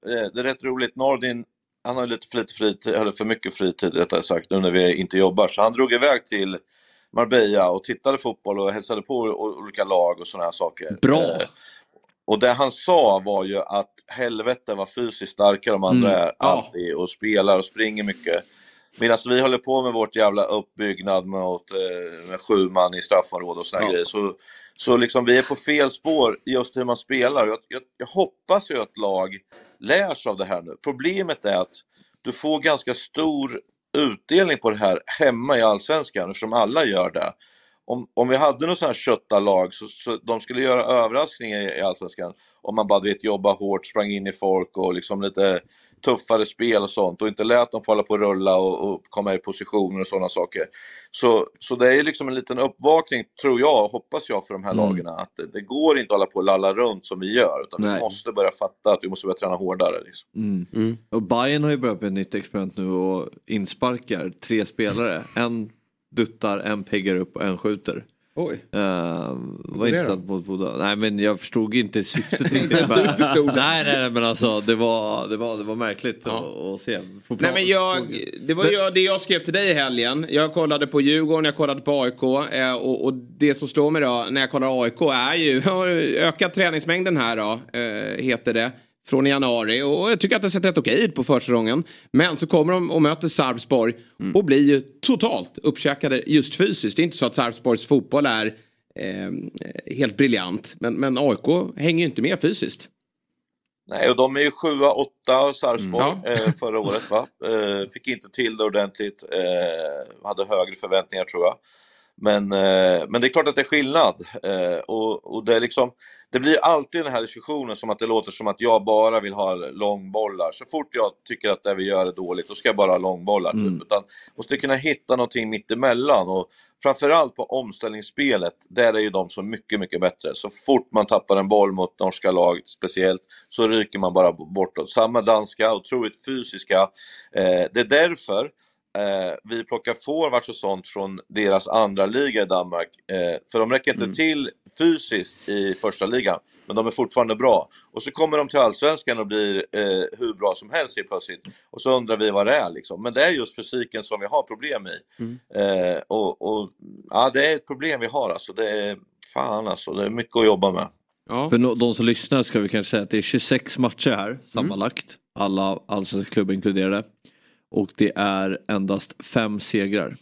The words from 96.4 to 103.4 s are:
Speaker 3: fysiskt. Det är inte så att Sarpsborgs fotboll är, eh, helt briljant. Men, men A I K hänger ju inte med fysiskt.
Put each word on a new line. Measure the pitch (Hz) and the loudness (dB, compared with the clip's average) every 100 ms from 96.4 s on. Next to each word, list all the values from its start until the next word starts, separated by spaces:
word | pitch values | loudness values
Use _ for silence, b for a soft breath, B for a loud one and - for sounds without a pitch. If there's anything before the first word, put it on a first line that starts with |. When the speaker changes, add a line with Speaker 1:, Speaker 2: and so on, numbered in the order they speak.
| 131 - | 2 0
Speaker 3:
fysiskt. | 196 196 110 104 | 0 0 -4 0
Det | |
är | |
inte | 170 - | 0 0
så | 123 | -2
att | |
Sarpsborgs | - 120 113 - 113 - | 0 -2 -2 0 0 4
fotboll | 143 131 139 143 | 2 2 0 2
är, | 113 110 107 b b _ | 0 -2 -6 b b _
eh, | - 95 95 95 - - - - - - 123 | -12 -10 -8 -8 -8 -10 -12 -12 -12 -10 -2
helt | 135 101 | -2 2
briljant. | 139 113 90 101 - - | 2 2 -2 -6 -10 -8
Men, | 120 | -6
men | 117 135 127 | -2 -2 0
A | 143 | 0
I | 107 | 0
K | - 170 185 - | 0 0 0 -2
hänger | 147 165 | 0 0
ju | |
inte | 170 127 | 0 0
med | 127 190 | -2 0
fysiskt. | 160 208 - - - _ _ _ _ _ | -2 -2 -6 -8 -16 _ _ _ _ _